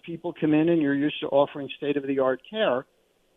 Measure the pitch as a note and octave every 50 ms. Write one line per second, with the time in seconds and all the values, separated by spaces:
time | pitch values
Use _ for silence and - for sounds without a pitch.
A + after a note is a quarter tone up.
0 | - E3+ E3+ D#3+ - F3 D3+ - E3 D3+ D3+ D3+ D#3 E3+ E3+ E3 D3+ C#3 C#3 C#3
1 | C#3+ D3+ - - D3+ - - C#3 C#3+ - - D3 C#3 B2+ - - D3 C#3+ C#3+ C#3+
2 | C3+ C3+ C#3 C3+ C3 C3 B2+ B2+ - - G#3 A3 G#3+ E3 B2 B2+ D3 _ _ _
3 | _ _ _ _ _ _ _